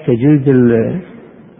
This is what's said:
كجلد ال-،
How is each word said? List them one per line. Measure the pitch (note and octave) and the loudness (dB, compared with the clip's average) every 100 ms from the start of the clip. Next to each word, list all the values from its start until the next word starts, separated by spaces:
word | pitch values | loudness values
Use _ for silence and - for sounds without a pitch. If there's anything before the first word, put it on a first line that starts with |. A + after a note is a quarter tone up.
| - | -4
كجلد | A#2 C#3 D3+ C3+ | 0 2 0 2
ال-، | B2+ A#2+ A2+ A#2 E3 - - - - - | 2 2 0 -2 -8 -12 -20 -20 -20 -20